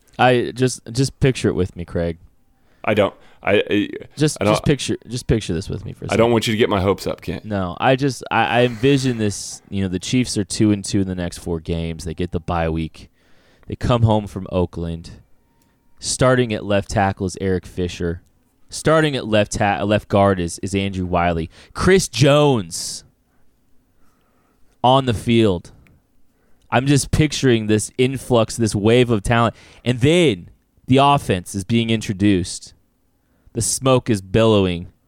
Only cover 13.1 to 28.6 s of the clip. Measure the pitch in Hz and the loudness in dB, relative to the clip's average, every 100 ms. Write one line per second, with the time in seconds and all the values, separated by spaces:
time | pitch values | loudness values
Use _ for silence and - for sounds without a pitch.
13.1 | _ _ _ _ _ - - - 120 117 | _ _ _ _ _ -14 -6 0 2 4
14.1 | 107 101 101 95 92 87 85 85 82 85 | 2 -2 -10 -6 -2 -2 -4 -8 -10 -14
15.1 | - _ _ _ _ _ _ _ - - | -20 _ _ _ _ _ _ _ -14 -8
16.1 | - 127 127 120 107 101 101 - 113 98 | 0 2 4 2 -2 0 -2 0 0 0
17.1 | - 92 - 95 90 - - 87 - 85 | 0 -6 -4 -2 -2 -4 -6 -6 -4 -6
18.1 | 85 _ _ _ _ _ - 160 160 151 | -6 _ _ _ _ _ -4 0 2 2
19.1 | 131 110 107 104 - 104 101 101 104 - | -2 0 2 2 0 0 0 0 0 2
20.1 | 104 98 92 85 - 95 98 98 95 90 | 4 4 2 -2 -6 -4 -2 -2 -4 -2
21.1 | 87 87 82 82 - - - 180 190 - | 0 0 -2 -6 -12 -16 -2 4 4 2
22.1 | 110 139 147 147 123 85 - - - _ | 2 4 6 4 2 -4 -10 -10 -12 _
23.1 | _ _ _ _ _ _ _ _ _ _ | _ _ _ _ _ _ _ _ _ _
24.1 | _ _ _ _ _ _ - 120 135 131 | _ _ _ _ _ _ -2 2 4 2
25.1 | 101 - 117 110 87 - - _ _ _ | -2 2 4 4 0 -8 -20 _ _ _
26.1 | _ _ _ _ _ - 120 135 139 - | _ _ _ _ _ -2 0 2 0 2
27.1 | - 151 - 135 113 107 107 - - 127 | 0 0 2 2 2 2 0 0 -2 -2
28.1 | 131 - 117 110 - | -2 0 0 0 -2